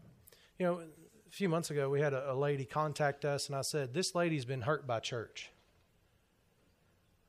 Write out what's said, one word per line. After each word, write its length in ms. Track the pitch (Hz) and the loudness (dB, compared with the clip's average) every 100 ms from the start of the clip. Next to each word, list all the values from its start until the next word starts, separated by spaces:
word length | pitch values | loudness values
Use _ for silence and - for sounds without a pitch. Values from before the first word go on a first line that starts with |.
| - - - - - - | -16 -20 -20 -20 -20 -2
You 80 | 180 | 0
know, 120 | 175 | 0
a 520 | 165 151 - - - | -6 -18 -20 -20 -20
few 180 | - 190 | -2 2
months 220 | 165 - | 2 0
ago, 200 | 143 139 | 0 2
we 100 | 143 | 4
had 120 | 151 | 4
a, 180 | 131 139 | 2 0
a 20 | |
lady 300 | 131 143 139 | 0 2 0
contact 600 | 127 147 156 139 147 139 | -2 -2 -2 2 0 2
us, 240 | 147 143 - | -2 -2 -2
and 80 | 139 | -2
I 60 | |
said, 300 | 127 156 131 | -2 -2 -2
"This 220 | 135 185 | -2 0
lady's 300 | 175 170 156 | 2 2 2
been 180 | 120 131 | -2 -2
hurt 240 | 110 156 135 | 0 0 0
by 140 | 113 | -2
church." 500 | - 123 101 - - - _ _ _ _ _ _ _ _ _ _ _ _ _ _ _ _ | -2 -4 -6 -12 -16 -18 _ _ _ _ _ _ _ _ _ _ _ _ _ _ _ _